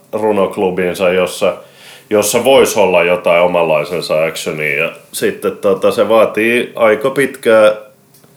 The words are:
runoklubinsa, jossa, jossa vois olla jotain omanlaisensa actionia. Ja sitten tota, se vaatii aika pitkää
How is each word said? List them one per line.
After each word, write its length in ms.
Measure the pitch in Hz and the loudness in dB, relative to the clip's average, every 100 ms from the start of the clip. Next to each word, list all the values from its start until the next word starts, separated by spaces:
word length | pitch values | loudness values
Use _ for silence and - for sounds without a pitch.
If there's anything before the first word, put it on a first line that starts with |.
| _ | _
runoklubinsa, 960 | 104 107 101 90 - 95 90 90 85 90 | -4 -2 0 -2 -2 -2 -2 -4 -2 0
jossa, 480 | 92 90 - 95 - - - - - - | 0 -2 -2 -4 -4 -12 -20 -20 -20 -2
jossa 340 | 104 101 120 | 0 0 0
vois 320 | 127 135 104 113 | 2 4 4 2
olla 260 | 92 90 | 2 2
jotain 400 | 87 90 92 85 | 2 0 2 2
omanlaisensa 840 | 87 87 82 76 80 85 73 78 | 2 2 0 0 -2 -6 -4 -2
actionia. 600 | 82 78 - 78 76 71 | -2 -4 -8 -6 -4 -2
Ja 80 | 82 - - | -4 -8 -16
sitten 440 | - 107 92 101 - | -4 -4 -2 -6 -2
tota, 340 | 101 95 104 | -2 0 0
se 180 | 117 101 | 0 2
vaatii 640 | 110 98 107 113 120 - - | 2 2 0 0 -2 -4 0
aika 340 | 110 107 135 | 2 2 0
pitkää 640 | 139 131 - 117 110 107 - - _ _ _ _ | -2 -4 -2 2 4 4 2 -8 _ _ _ _